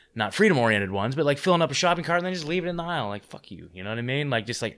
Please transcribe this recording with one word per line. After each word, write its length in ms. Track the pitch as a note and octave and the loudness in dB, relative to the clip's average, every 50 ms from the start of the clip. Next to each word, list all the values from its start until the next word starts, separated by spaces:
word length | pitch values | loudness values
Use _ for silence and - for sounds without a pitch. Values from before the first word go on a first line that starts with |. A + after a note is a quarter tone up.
| _ _ - | _ _ -6
Not 200 | A2+ G#2+ G2+ - | -4 -4 -2 2
freedom-oriented 560 | - G#3 G#3+ F3 C3 A#2 A2+ G#2+ G2+ G2+ F#2+ | 4 6 6 6 6 4 4 4 4 2 0
ones, 240 | G2 G2 G2+ B2 C3 | 0 -2 -2 0 0
but, 100 | D3+ D3+ | 0 2
like, 120 | C#3+ C#3+ C#3+ | 2 2 2
filling 240 | - F#3 F3+ E3+ | 2 2 4 4
up 80 | E3 D3 | 2 0
a 40 | C#3 | 0
shopping 280 | - - F3 F3 E3+ | 0 2 2 2 0
cart 160 | D#3+ D#3+ E3+ F3 | 0 0 0 0
and 80 | F3 | 0
then 60 | F#3 F#3 | -2 -4
just 120 | F3+ C#3+ | -6 -4
leave 200 | D3 E3+ F#3 E3 | -4 -4 -2 -2
it 20 | F3+ | -4
in 80 | F3 | -4
the 60 | F3 | -6
aisle. 240 | E3 E3+ F3 D3+ A2 G2+ | -6 -4 -4 -4 -4 -4
Like, 140 | G2+ G#2 - | -6 -10 -12
fuck 280 | - - - - - | -14 -18 -20 -18 -18
you. 160 | G2 E2 E2 E2 | -18 -16 -16 -16
You 120 | F2 F#2 F#2 | -14 -12 -8
know 60 | G#2 | -6
what 100 | A2 A#2 | -6 -4
I 20 | |
mean? 280 | A#2+ B2 C3 C#3+ D3 C#3+ | -4 -2 -2 -2 -2 0
Like, 160 | B2+ A2+ G2+ | -2 -2 -2
just, 160 | A#2 A#2+ - | -4 -4 -4
like, 140 | B2 A2 - | -6 -6 -4